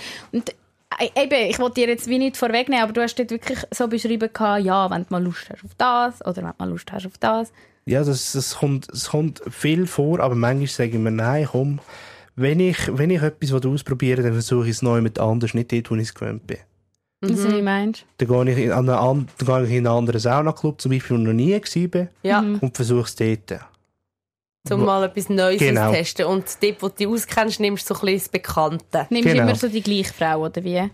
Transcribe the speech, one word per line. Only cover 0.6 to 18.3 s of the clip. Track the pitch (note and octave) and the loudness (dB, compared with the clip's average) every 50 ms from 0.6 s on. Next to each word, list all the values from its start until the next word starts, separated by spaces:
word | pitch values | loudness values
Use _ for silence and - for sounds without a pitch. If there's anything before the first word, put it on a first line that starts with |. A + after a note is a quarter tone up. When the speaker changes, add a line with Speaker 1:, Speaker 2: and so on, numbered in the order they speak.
| _ _ _ _ _ _ - - | _ _ _ _ _ _ -6 -4
Speaker 1:
äh, | A#3+ - - C4+ C#4+ | -4 -2 0 0 0
eben, | C4+ D4 B3 A3 F3+ | 2 2 2 2 0
ich | - - | 0 -2
wollte | B3 B3 A#3+ B3+ | -2 -2 0 0
dir | A#3+ A#3 | 2 2
jetzt | A#3+ A#3 - | 0 -2 -2
wie | A#3 B3+ B3+ | -2 0 0
nicht | C4+ C4+ C4 | 0 0 0
vorwegnehmen, | - B3 A3+ A3 A#3 B3+ - C4+ A#3+ A3 | -2 -2 0 0 0 0 2 2 2 0
aber | A3 | 0
du | A3 A#3 | 0 -2
hast | A#3 A3+ - | -2 -2 -2
dort | - A#3+ G#3+ | -4 -4 -4
wirklich | A3+ A#3 - - C4 - - - | -4 -6 -6 -6 -6 -6 -8 -8
so | - - B3 A3+ | -4 -4 -2 -2
beschrieben | A#3 A3+ - A3 A#3 G#3+ A3+ A3 | -2 -2 -2 -2 -2 -2 -2 -4
gehabt, | - - A3 G#3 G3+ G#3 G3 | -2 -2 0 0 2 2 2
ja, | F#3 F#3 G3 F#3+ F3+ | 2 2 2 2 0
wenn | F3 E3+ | -2 -4
du | F3 - | -4 -4
mal | F#3 F3 | -2 -2
Lust | F3+ F3 E3+ - - - | -2 -2 -4 -6 -12 -14
hast | - - G3 | -16 -18 -18
auf | - - | -20 -4
das | - B3 B3+ A#3+ A#3+ A#3+ A#3+ A#3+ - - | -2 0 2 4 2 2 0 -2 -4 -6
oder | - F3 | -6 -6
wenn | F#3 F3 E3 | -6 -8 -8
du | - - | -8 -8
mal | F3+ F#3 | -6 -6
Lust | E3+ F3 - - | -6 -8 -10 -10
hast | G3 G3 F#3 | -12 -10 -10
auf | F#3 - _ | -12 -6 _
das. | A3 A3 A3 A3+ A3+ A3+ - - - _ _ _ _ | 0 0 0 0 -2 -6 -10 -18 -20 _ _ _ _
Speaker 2:
Ja, | - A#2+ C#3 D3+ | 0 0 2 2
das, | C#3+ C3+ B2+ - - | 2 0 0 -2 -4
das | - C3+ B2+ - - | -4 -4 -4 -4 -2
kommt, | - D3+ C#3 C#3 C3+ - - | -2 0 0 0 -2 -4 -8
es | - D3+ - - | -10 -10 -6 -4
kommt | - D3+ D#3+ D#3 - - - - | -2 -2 -2 -2 -4 -6 -12 -12
viel | - - - D3+ D#3+ E3+ F#3 | -8 -2 0 0 2 2 0
vor, | F3+ - - C#3+ D3+ E3+ - | 0 0 0 0 2 2 2
aber | B2+ C3 B2 | 2 2 2
manchmal | A#2+ A#2 A#2+ C3+ C#3 C#3+ C3+ | 2 2 2 2 2 0 -2
sage | - - A#2+ A#2 | -2 -2 -2 0
ich | A#2 A2+ | 0 0
mir, | A2 A2+ | 0 0
nein, | A2 A2+ A2+ A#2+ C#3 D3+ D3+ C#3 | 0 0 0 2 2 2 0 0
komm, | - - C#3 C#3+ C#3+ C#3+ - - - - - - - - - - _ | 0 0 0 0 -2 -4 -8 -14 -20 -20 -20 -20 -20 -20 -20 -16 _
wenn | B2 B2+ C#3 D#3 F3 | -2 0 2 2 2
ich, | F#3 F#3 E3+ - - - G#2 | 2 2 0 0 -2 -2 0
wenn | C3 D3+ F3 | 0 2 2
ich | F#3 E3 | 2 2
etwas | D3+ D#3 D3+ - D#3 C3+ | 0 -2 -2 -2 -2 0
ausprobieren | C3+ C3 B2+ C3 C#3 D3 - - C3+ B2 C#3 B2+ B2+ B2+ | 0 0 0 0 -2 -2 -2 -4 -2 0 2 2 2 2
will, | B2 | 2
dann | A#2+ A2+ | 2 0
versuche | A#2 A2 - B2+ B2 A#2 | 0 0 0 0 2 2
ich | A#2 A2 | 0 0
es | - | 0
neu | C3 A#2+ A#2 A#2 | 0 2 2 2
mit | A2+ A2+ - - | 2 0 0 0
anders, | A#2 A2 A2 A#2+ A#2 G#2+ - | 0 0 2 0 0 0 -2
nicht | A#2 A2+ - | -2 -2 -2
dort, | A#2+ A#2 A#2 - | -2 -4 -2 -2
wo | A#2 | -2
ich | A2 A2+ A2 | -2 -2 -4
es | - | -8
gewöhnt | - A2 A2 A2 A2 - | -8 -8 -8 -8 -10 -10
bin. | - A2+ - - _ _ _ _ _ _ _ _ _ _ _ | -12 -12 -12 -14 _ _ _ _ _ _ _ _ _ _ _
Speaker 1:
Also, | G3 G3 F3 G3 G3+ G#3 | -4 -2 -2 0 0 0
Speaker 3:
Mhm. | G#3 | 2
Speaker 1:
wie | G#3 | 2
meinst | G3+ G3 G3 G3 G3+ A3 A3 - - _ _ - | 2 0 0 0 0 -2 -4 -6 -12 _ _ -4
du? | B2 | 2
Speaker 2:
Dann | A#2 | 2